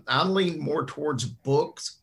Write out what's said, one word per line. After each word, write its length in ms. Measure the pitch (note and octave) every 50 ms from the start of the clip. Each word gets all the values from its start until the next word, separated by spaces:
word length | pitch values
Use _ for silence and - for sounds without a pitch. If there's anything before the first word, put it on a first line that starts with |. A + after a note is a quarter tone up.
| -
I 160 | - B2 C#3 E3+
lean 340 | F#3+ F#3+ G3 F#3 F3 D#3+ D3+
more 280 | C#3+ C#3 D3+ D#3+ C3+
towards 380 | - - D3 D3+ D3+ C#3 A2+ B2+
books 720 | G#2+ A#2+ - - C3+ C#3 D3 - - - - - - - _